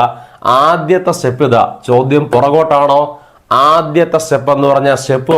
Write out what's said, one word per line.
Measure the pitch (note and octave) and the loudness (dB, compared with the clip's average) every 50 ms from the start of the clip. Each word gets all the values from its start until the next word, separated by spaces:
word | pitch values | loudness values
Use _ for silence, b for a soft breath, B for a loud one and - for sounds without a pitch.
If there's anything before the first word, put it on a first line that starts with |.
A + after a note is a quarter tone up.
| A#2+ B2 B B B B B B - G#2 B2 C3 C#3+ | 0 0 B B B B B B -2 0 0 2 2
ആദ്യത്തെ | D#3 E3+ E3+ D#3 D3+ F3+ F#3 F#3 F3+ D#3+ - | 2 0 0 0 -2 -2 0 0 -2 -4 -2
സ്റ്റെപ്പ് | - B2+ A#2+ B2+ D3 C3+ | -4 -4 -2 -2 0 2
ഇതാ, | B2 C3+ G2+ - - - - - | 2 2 2 0 -4 -8 -4 0
ചോദ്യം | B2 B2 B2+ C3+ C#3+ D3 D3 B2 A#2+ | 0 0 2 2 0 0 0 0 0
പുറകോട്ടാണോ? | A#2+ B2+ C#3+ C#3+ D#3+ D#3+ D#3+ D3 C#3+ C#3+ C#3+ C#3 C#3+ D3 C#3+ B B B B B B B _ A#2 B2 C#3 D3 | 0 2 2 2 0 2 2 2 2 2 2 2 0 0 -2 B B B B B B B _ 0 2 2 2
ആദ്യത്തെ | D#3 E3+ D#3+ D3+ D3 D#3+ E3+ - - D#3 D#3+ | 2 2 0 0 0 0 0 0 -2 -4 -2
സ്റ്റെപ്പ് | - D3 C3 B2+ C#3 C#3+ | -2 -4 -2 -2 -2 -2
എന്ന് | C#3 C#3 C#3 | 0 0 0
പറഞ്ഞാൽ | C#3 C#3 C3+ C#3 C3+ B2+ | 0 0 0 0 0 -2
സ്റ്റെപ്പ് | - - C3+ C3 C3 - E3 | -2 -2 -4 -2 -2 0 0